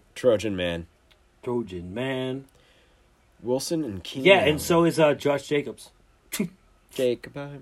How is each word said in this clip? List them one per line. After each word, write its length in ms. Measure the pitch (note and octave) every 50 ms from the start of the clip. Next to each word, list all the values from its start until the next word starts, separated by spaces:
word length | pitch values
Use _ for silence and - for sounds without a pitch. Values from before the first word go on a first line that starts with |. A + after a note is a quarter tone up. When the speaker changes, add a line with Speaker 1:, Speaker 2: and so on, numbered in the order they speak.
| - _ _
Speaker 1:
Trojan 400 | - - B2+ A2 G2+ A2+ G#2+ G2
Man. 320 | F2+ F2 F2 E2+ E2+ E2 - _ _ _ _ _ _ _ _ _ _ -
Speaker 2:
Trojan 500 | B2 A#2+ A#2+ A2 F2+ F2+ F2 F2 F2+ F#2+
Man. 520 | A#2 C3 C3+ C3 C3 C3 C3 C3 C3+ C3+ - _ _ _ _ _ _ _ _ _ _ _ _ _ _ _ _ _ _ -
Speaker 1:
Wilson 400 | A#2 B2+ C3+ - - F3 D#3+ D3+
and 200 | A2+ G2 F2+ -
Keenan 220 | - - C3+ C3+
Speaker 2:
Yeah, 100 | F#3 G3
Speaker 1:
Allen. 100 | F3+ - D3
Speaker 2:
and 120 | D#3 -
so 240 | - - E3+ E3 E3+
is, 120 | D#3+ - D#3+
uh, 140 | D#3 D3 C#3
Josh 340 | - - C#3+ C#3+ C#3 -
Jacobs. 440 | - D3 C#3+ B2 A#2 G#2+ - - - _ _ _ _ _ _ _ _
<laughs> 80 | - - F#3+ F3 - _ _ _ _ _ _ _ -
Speaker 1:
Jacob 380 | - B2+ B2 A#2+ - - B2+ - C#3+ C#3+ C#3+ C#3+ C3+